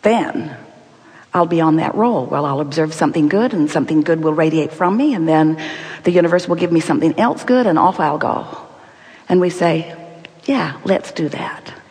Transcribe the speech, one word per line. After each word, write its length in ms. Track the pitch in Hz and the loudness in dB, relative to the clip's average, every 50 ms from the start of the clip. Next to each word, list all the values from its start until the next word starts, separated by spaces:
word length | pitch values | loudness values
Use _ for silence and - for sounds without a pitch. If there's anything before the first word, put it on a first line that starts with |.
| - | 4
then 520 | 208 226 226 165 - - - 170 151 139 - - - - - - - - - - - - - - _ - | 2 2 2 0 -2 -4 -8 -8 -8 -12 -16 -18 -20 -20 -20 -20 -20 -20 -20 -20 -20 -20 -20 -20 _ 0
I'll 120 | 180 175 | 0 0
be 140 | 170 170 165 | 2 2 2
on 160 | 160 160 156 | 4 4 4
that 200 | 160 - - - | 2 2 0 0
roll. 280 | - 214 240 233 151 127 | 0 0 2 2 0 -2
Well, 220 | 131 143 143 147 | -2 -2 -2 -2
I'll 140 | 143 139 139 | -2 -2 -2
observe 340 | 151 143 139 160 156 156 156 | -4 -4 0 -2 -2 -2 0
something 340 | - 170 147 - 165 151 147 | 0 0 0 2 2 2 2
good, 240 | 165 202 226 254 247 | 2 2 0 0 0
and 160 | 180 - 151 | 0 0 0
something 340 | - 160 135 - 156 156 147 | 0 -2 -2 0 0 0 2
good 200 | 175 165 160 160 | 2 0 0 0
will 100 | 160 151 | 0 2
radiate 400 | 160 160 160 156 160 147 - - | 2 2 2 2 0 -2 -2 -2
from 240 | - 180 175 196 | -2 0 0 2
me, 160 | 226 277 302 262 | 2 2 0 0
and 160 | 190 160 160 | 0 0 2
then 300 | 160 156 156 156 160 156 - - - - - - - - - | 4 4 4 2 2 -2 -6 -12 -12 -12 -14 -14 -16 -4 -2
the 80 | - 175 | 2 2
universe 340 | 180 170 170 170 180 175 | 4 2 4 2 0 0
will 80 | - 170 | 0 -2
give 160 | 170 175 170 | -2 0 2
me 80 | 165 165 | 2 0
something 400 | 156 - 156 - 143 165 - - | 2 0 -2 2 2 0 2 2
else 240 | 214 240 - - - | 0 0 0 -4 -2
good, 240 | - 247 254 247 | 0 2 2 4
and 140 | 208 165 156 | 2 2 4
off 180 | - 185 185 - | 2 2 2 2
I'll 180 | 175 147 143 | 0 0 0
go." 300 | 151 - - - - - - - - - - - - - - - - - - - - - - | -2 -2 -2 -2 -4 -6 -10 -14 -16 -18 -20 -20 -20 -20 -20 -20 -20 -20 -20 -20 -20 -4 0
And 120 | 180 180 | 2 2
we 100 | 180 180 | 2 2
say, 420 | 170 - 185 170 165 160 160 - - - - - - - - - - - - | 0 0 0 0 0 0 -4 -8 -14 -18 -18 -20 -20 -20 -20 -20 -20 -12 -4
"Yeah, 300 | - 277 254 180 147 135 - - | -2 -2 -2 -2 -4 -8 -8 -2
let's 260 | - 190 - - - | -2 -2 -2 -2 -6
do 180 | - - 165 147 | -6 -6 -4 -4
that." 420 | - - - - - - - - - - - - | -4 -8 -10 -10 -10 -12 -16 -20 -20 -20 -20 -20